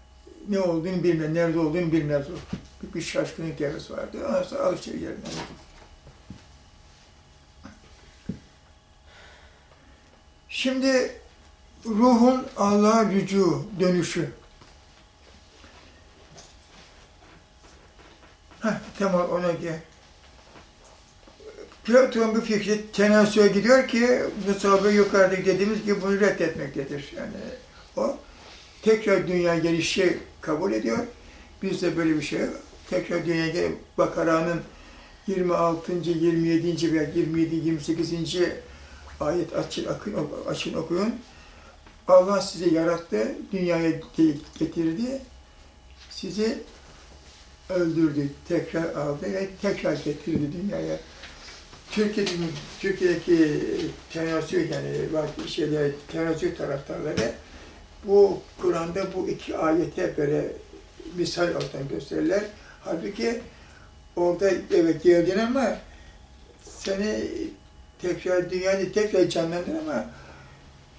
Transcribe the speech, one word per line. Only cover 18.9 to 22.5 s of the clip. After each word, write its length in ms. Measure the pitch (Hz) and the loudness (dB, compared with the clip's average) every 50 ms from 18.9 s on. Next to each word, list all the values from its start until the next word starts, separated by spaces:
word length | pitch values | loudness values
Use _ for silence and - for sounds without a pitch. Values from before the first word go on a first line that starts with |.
| - - | -4 -2
tamam, 320 | 302 185 180 175 175 - | 0 2 2 2 2 0
ona 220 | 175 175 180 175 | -2 0 0 -2
gel. 260 | 165 147 170 170 160 165 - - - - - - - - - - - - - - - - - - - - - - - - - - - - - - - - - - - - - - - - - | -2 -2 -6 -8 -8 -8 -12 -16 -20 -20 -20 -20 -20 -20 -20 -20 -20 -20 -20 -20 -20 -20 -20 -20 -20 -20 -20 -20 -20 -20 -20 -20 -20 -20 -20 -20 -20 -20 -20 -20 -20 -20 -20 -20 -20 -10 0
Platon 520 | 220 226 262 262 - - 226 226 220 220 | 4 6 6 6 6 2 0 0 2 0
bu 40 | 233 | -2
fikri 520 | - - | 0 0